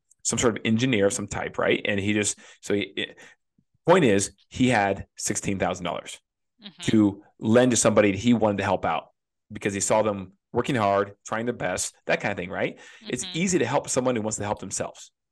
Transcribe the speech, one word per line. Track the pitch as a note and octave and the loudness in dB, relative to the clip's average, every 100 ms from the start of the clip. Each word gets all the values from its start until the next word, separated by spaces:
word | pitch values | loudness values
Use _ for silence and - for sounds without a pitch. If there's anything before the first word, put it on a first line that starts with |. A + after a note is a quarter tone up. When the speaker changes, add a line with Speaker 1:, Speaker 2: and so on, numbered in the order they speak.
| _ _ | _ _
Speaker 1:
some | - A#2 | -4 0
sort | B2+ G#2 | 2 2
of | A2+ | 0
engineer | A2+ C3 A2 G2 | 0 2 2 2
of | |
some | - G2+ | 0 -6
type, | - - - | -8 -6 -2
right? | F2 - | 0 0
And | - G2+ | -2 -2
he | G2+ | -2
just, | G#2 G2 - - - | -2 -2 -6 -14 -14
so | - | -4
he, | G#2 G2+ - | -4 -4 -8
it, | - - - _ _ _ _ _ - | -10 -12 -20 _ _ _ _ _ 2
point | F#3 C3+ | 4 6
is, | G2+ G2+ - _ | 4 0 -8 _
he | - B2+ | 0 2
had | A#2 G2 F#2+ - - | 2 2 -2 -8 -10
sixteen | - G#2 - G2 | -6 -4 -4 -2
thousand | F#2 E2+ F2 | -2 -4 -6
dollars | - - - _ _ _ _ | -8 -10 -18 _ _ _ _
Speaker 2:
Mm-hmm. | G#3 - | -20 -10
Speaker 1:
to | - A2 G#2 G2 - _ | 0 4 4 2 -10 _
lend | A2 A#2+ B2+ | 2 4 6
to | A2+ | 4
somebody | A#2 G#2+ G#2 | 4 4 4
that | G2 | 2
he | A#2+ | 2
wanted | A#2 G#2+ G2+ | 4 2 2
to | |
help | G2 F#2 F#2 | 0 -2 -2
out | D#2+ - _ _ _ _ | -4 -6 _ _ _ _
because | G#2 A2 | -8 -4
he | G2 | -2
saw | - A2+ | 2 2
them | G#2+ G2+ F#2 _ _ | 2 -2 -8 _ _
working | A#2 A#2+ C3 | -4 -2 0
hard, | G2+ G2+ G2+ - - | 2 2 0 -6 -8
trying | A2 A#2+ | -6 -4
their | |
best, | A2 F2+ F#2+ - - - | -4 -4 -4 -6 -8 -4
that | E3+ | -2
kind | A2+ | -2
of | G2 | -6
thing, | F2+ | -6
right? | F#2 B2+ - - - G#3+ | -4 -6 -6 -20 -20 -10
It's | B2 | -8
Speaker 2:
Mm-hmm. | F#3 D#3+ | -6 -4
Speaker 1:
easy | F#3+ F3 | -2 0
to | A2+ | 0
help | C#3 - | -2 -2
someone | C3+ B2+ A#2+ | -2 -2 -2
who | |
wants | G#2+ G#2+ | -4 -6
to | |
help | G#2 G#2 | -6 -6
themselves, | G2 - - - - _ _ | -8 -8 -10 -12 -20 _ _